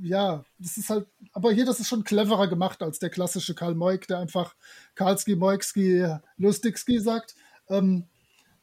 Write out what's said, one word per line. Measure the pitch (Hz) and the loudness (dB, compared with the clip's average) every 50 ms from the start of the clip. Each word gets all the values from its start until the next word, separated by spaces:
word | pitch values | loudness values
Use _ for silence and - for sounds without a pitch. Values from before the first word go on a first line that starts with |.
ja, | 180 165 185 196 202 185 160 147 - _ _ | -4 -2 0 0 0 0 -2 -4 -8 _ _
das | - 180 165 - | -14 -12 -12 -10
ist | 220 - - | -8 -4 -2
halt, | 214 208 202 _ _ - 214 - - | -2 -4 -4 _ _ -20 -20 -14 -6
aber | 185 180 233 | 0 2 4
hier, | 208 240 247 | 4 4 2
das | 254 247 247 | 2 0 -2
ist | 202 - | -4 -4
schon | 247 220 202 | -4 -2 -2
cleverer | - 208 208 214 202 226 190 202 | 2 2 2 4 4 4 2 2
gemacht | 170 180 170 185 185 - - | 2 2 0 0 -2 -2 -4
als | 180 156 156 - | -6 -6 -6 -6
der | 180 165 | -6 -6
klassische | - 180 180 175 - 180 - - 160 | -4 -4 -4 -4 -4 -4 -6 -6 -6
Karl | - 170 170 170 | -6 -4 -4 -2
Moik, | 165 175 185 190 185 - | 0 0 0 0 0 -2
der | - 185 175 | -4 -6 -4
einfach | 180 - - 180 175 - - _ _ - - - - _ - | -4 -4 -2 -4 -4 -4 -8 _ _ -20 -20 -20 -20 _ -4
Karlski, | - 190 185 196 190 - 208 202 | 0 2 2 2 2 0 0 0
Moikski, | 170 185 196 196 190 - - - 202 190 185 180 180 180 165 156 151 _ _ _ | 2 2 2 2 0 -2 -4 0 2 2 4 4 4 2 0 -2 -6 _ _ _
Lustigski | - 190 208 - - - 226 - - - 247 247 226 | 0 2 2 2 2 0 -4 -4 -2 -2 0 0 2
sagt. | 202 226 226 226 - - - _ _ _ _ _ _ | 2 0 -2 -4 -6 -10 -20 _ _ _ _ _ _
Ähm, | - 196 196 190 190 185 175 175 _ _ _ _ _ _ _ _ _ _ _ | -2 0 2 2 2 2 0 -2 _ _ _ _ _ _ _ _ _ _ _